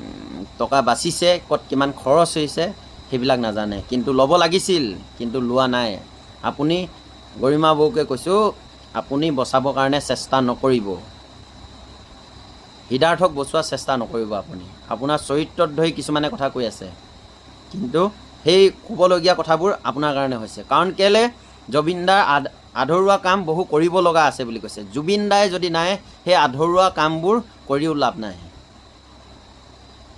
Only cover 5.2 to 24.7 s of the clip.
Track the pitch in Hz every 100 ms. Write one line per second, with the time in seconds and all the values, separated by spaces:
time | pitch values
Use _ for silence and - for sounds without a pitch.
5.2 | 120 127 120 127 131 123 117 95 - -
6.2 | - - 113 117 151 175 175 - - -
7.2 | - 107 123 151 156 151 151 151 147 127
8.2 | 165 196 214 - - - - 113 - 139
9.2 | 165 131 123 131 131 131 135 143 - 123
10.2 | - 135 123 120 135 123 101 87 - -
11.2 | - - - - - - - - - -
12.2 | - - - - - - - 127 160 165
13.2 | 180 143 135 160 151 131 - 131 113 117
14.2 | 107 104 87 92 92 - - 113 139 151
15.2 | - 143 160 - 165 147 165 165 139 151
16.2 | 147 220 139 131 113 104 95 - - -
17.2 | - - - - - 190 127 151 196 -
18.2 | - - 151 185 190 - - 135 180 180
19.2 | 175 175 156 160 185 - 120 127 151 139
20.2 | 135 123 107 - - 143 180 160 196 214
21.2 | 240 240 - - - 135 151 180 180 196
22.2 | 185 143 135 - - - 131 175 196 196
23.2 | 190 196 160 160 185 151 170 180 175 165
24.2 | 147 - 120 113 104